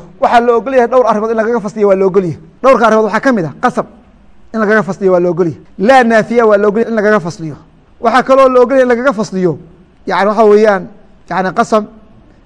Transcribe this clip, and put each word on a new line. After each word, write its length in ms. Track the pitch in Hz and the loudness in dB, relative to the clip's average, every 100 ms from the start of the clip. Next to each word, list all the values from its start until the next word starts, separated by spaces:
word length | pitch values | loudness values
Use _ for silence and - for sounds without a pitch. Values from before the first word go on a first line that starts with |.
| - - | -8 -6
waxaa 180 | 254 247 | 0 2
la 120 | 240 233 | 2 0
ogol 160 | 220 | 0
yahay 140 | 262 240 | 0 2
dhowr 180 | 254 247 | 2 0
arrimood 240 | 214 220 | 0 -2
in 60 | 226 | -2
lagaga 220 | 220 240 | -2 -4
fasliyo 280 | 196 220 202 | -6 -2 0
waa 80 | 190 | 2
la 100 | 190 | 0
ogol 180 | 185 180 | 0 -2
yahay. 140 | 143 - _ | -6 -14 _
Dhowrka 240 | 254 247 226 | 0 2 2
arrimood 180 | 220 220 | 2 0
waxaa 140 | 208 | -2
ka 120 | 269 | -2
mid 140 | 233 156 | -2 -4
ah 80 | - | -6
qasam 240 | - - - - _ _ - - - | -6 -4 -8 -14 _ _ -20 -20 -12
in 60 | 220 | -6
lagaga 240 | 202 220 | -2 0
fasliyo 280 | 180 185 190 | -2 -4 0
waa 60 | 180 | 0
la 100 | 180 | 0
ogol 180 | 170 175 | -2 -4
yahay. 140 | 120 - - | -6 -14 -4
Laa 260 | 196 269 | 2 4
naafiya 420 | 233 226 202 233 226 | 4 0 0 0 2
waa 100 | 208 | 2
la 100 | 208 | 0
ogol 120 | 202 | -2
yahay 80 | 220 | -4
in 40 | 226 | -2
lagaga 220 | 208 214 | 0 0
fasliyo. 360 | 165 156 160 139 _ _ _ _ | -2 -10 -14 -14 _ _ _ _
Waxaa 220 | 233 254 | -2 0
kaloo 260 | 240 262 262 | 2 2 4
la 100 | 254 | 4
ogol 100 | 240 | 2
yahay 100 | 269 | 2
in 60 | 247 | 2
lagaga 240 | 233 262 | 0 -2
fasliyo, 460 | 208 202 185 180 139 - - _ _ - | -4 -6 -4 -4 -4 -12 -20 _ _ -6
yacni 200 | 180 196 | -2 0
waxa 140 | 208 220 | 2 4
weeyaan, 420 | 208 214 196 175 - - _ - | 4 4 0 -4 -18 -20 _ -10
yacni 220 | 170 190 | -6 -4
qasam 320 | 180 - 220 208 - - - - _ | -4 -2 -2 -4 -12 -20 -20 -20 _